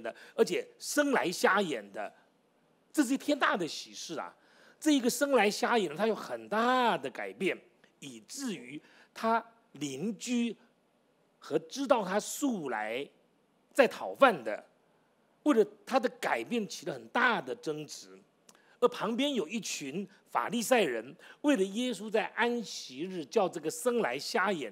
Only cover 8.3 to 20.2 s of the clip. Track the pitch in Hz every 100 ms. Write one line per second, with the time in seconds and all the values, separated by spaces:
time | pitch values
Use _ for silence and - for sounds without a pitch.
8.3 | - 269 160 123 151 - - - - 226
9.3 | 226 233 _ _ - 147 127 202 185 240
10.3 | 240 233 - _ _ _ _ _ _ _
11.3 | _ - 151 - 254 277 247 185 202 -
12.3 | - 285 208 139 110 107 123 143 _ _
13.3 | _ _ _ _ - 240 - 104 98 262
14.3 | 175 110 101 - _ _ _ _ _ _
15.3 | _ 302 226 - - - 254 233 - 160
16.3 | 131 117 233 196 - 175 135 110 247 247
17.3 | 202 127 117 165 151 151 - 95 95 _
18.3 | _ _ - _ _ 247 - 185 240 285
19.3 | 254 151 220 - - 135 165 190 -